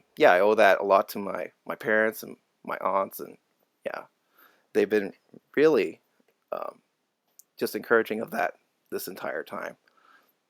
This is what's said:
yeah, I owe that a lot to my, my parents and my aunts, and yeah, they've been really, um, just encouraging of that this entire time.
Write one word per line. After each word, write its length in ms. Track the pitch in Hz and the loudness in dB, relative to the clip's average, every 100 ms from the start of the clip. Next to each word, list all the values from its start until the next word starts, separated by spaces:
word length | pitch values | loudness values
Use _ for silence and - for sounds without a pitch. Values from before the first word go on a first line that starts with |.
| _ - | _ 4
yeah, 140 | 147 | 6
I 80 | 90 | 6
owe 120 | 101 | 4
that 260 | 107 98 - | 6 6 4
a 20 | |
lot 260 | 98 98 - | 4 2 2
to 100 | 107 | -6
my, 320 | 98 95 - _ - | -8 -8 -10 _ -14
my 80 | |
parents 480 | - - 107 110 110 | -8 0 2 0 -2
and 160 | - - _ _ | -14 -18 _ _
my 140 | - - | -10 -6
aunts, 420 | - 98 98 - | -2 -2 -2 -8
and 180 | - - _ _ _ _ - | -14 -16 _ _ _ _ -10
yeah, 180 | - - _ _ _ _ _ _ | -10 -14 _ _ _ _ _ _
they've 160 | 107 101 | -2 2
been 240 | 107 98 - _ - _ - | 0 -2 -12 _ -20 _ 2
really, 440 | 156 127 123 127 _ _ _ _ - | 4 4 0 -6 _ _ _ _ -12
um, 280 | 50 - - _ _ _ _ _ _ - - | -10 -10 -14 _ _ _ _ _ _ -20 -8
just 180 | 117 107 | -6 -6
encouraging 440 | - 117 113 107 | 0 0 0 -6
of 80 | - | -6
that 240 | 107 87 - _ _ - | -4 -4 -6 _ _ -10
this 160 | 98 - | -10 -8
entire 360 | 95 - - | -10 -8 -8
time. 340 | - - - - _ _ _ _ _ _ _ | -10 -12 -12 -14 _ _ _ _ _ _ _